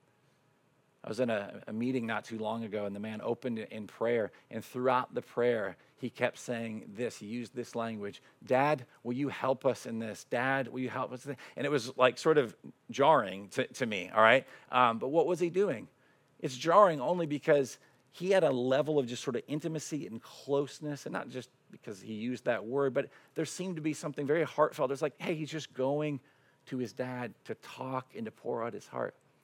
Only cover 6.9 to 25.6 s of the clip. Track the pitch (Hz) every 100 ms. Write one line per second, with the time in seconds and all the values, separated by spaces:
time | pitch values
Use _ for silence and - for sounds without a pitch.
6.9 | 101 120 - 104 120 117 127 117 117 113
7.9 | 107 101 - - _ - 127 143 147 123
8.9 | _ 120 123 139 - 135 127 135 117 123
9.9 | 113 113 104 - 120 131 135 120 131 127
10.9 | 127 127 123 139 135 - - 143 143 117
11.9 | 123 127 120 160 151 117 - - - -
12.9 | 123 139 147 98 95 101 - - - 117
13.9 | 101 87 107 110 131 - - - 127 123
14.9 | 113 131 165 147 170 175 175 202 117 143
15.9 | _ _ _ _ _ 147 127 160 185 196
16.9 | 151 127 180 160 147 - 147 131 - _
17.9 | _ _ - 180 190 156 127 127 135 147
18.9 | 151 120 123 - 117 - 151 165 156 -
19.9 | 147 90 110 - - - 139 139 - 151
20.9 | 143 - 92 - 127 120 _ _ - -
21.9 | 98 104 107 120 123 139 110 107 135 139
22.9 | 131 - - - - 156 - 185 165 156
23.9 | 147 156 143 139 165 151 - 151 - 131
24.9 | 139 151 - 196 156 147 156